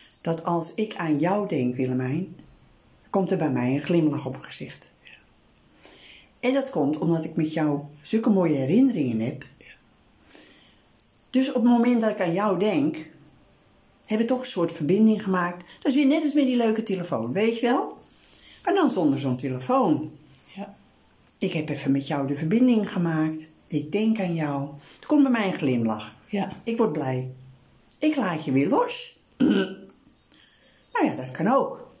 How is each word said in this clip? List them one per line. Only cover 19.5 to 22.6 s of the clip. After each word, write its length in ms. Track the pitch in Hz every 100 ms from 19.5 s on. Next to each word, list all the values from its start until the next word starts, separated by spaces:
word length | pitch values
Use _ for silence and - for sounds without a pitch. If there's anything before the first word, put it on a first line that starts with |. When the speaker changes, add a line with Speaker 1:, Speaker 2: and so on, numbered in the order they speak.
| 127 - 262 202 135 - - - - -
Speaker 2:
Ja. 220 | 196 202 - _ _ _ _ - -
Speaker 1:
Ik 140 | 190
heb 160 | 165 156
even 240 | 147 135
met 140 | 139 135
jou 200 | 147 135
de 100 | 143
verbinding 560 | 160 220